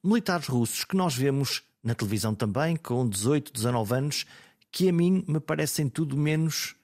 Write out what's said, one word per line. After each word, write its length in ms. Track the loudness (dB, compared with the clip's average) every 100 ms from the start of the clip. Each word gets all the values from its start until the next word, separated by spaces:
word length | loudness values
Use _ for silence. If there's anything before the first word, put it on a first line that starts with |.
militares 440 | 2 2 2 -2 0
russos 360 | 0 0 -4 -2
que 100 | 0
nós 200 | 0 2
vemos 480 | 0 0 -2 -6 _ _
na 120 | -4 -2
televisão 400 | -2 0 -2 -2
também, 400 | -2 0 0 -2
com 340 | -2 -2 0
dezoito, 420 | 0 2 0 0
dezanove 440 | -4 0 0 0 0
anos, 300 | 0 -4 -8 -16 -20 _ _
que 160 | 0 2
a 60 |
mim 320 | 4 4 2 0
me 120 | -4
parecem 500 | -2 -2 -2 0 -2
tudo 260 | 0 -2 0
menos 600 | 2 2 0 -2 -6 -10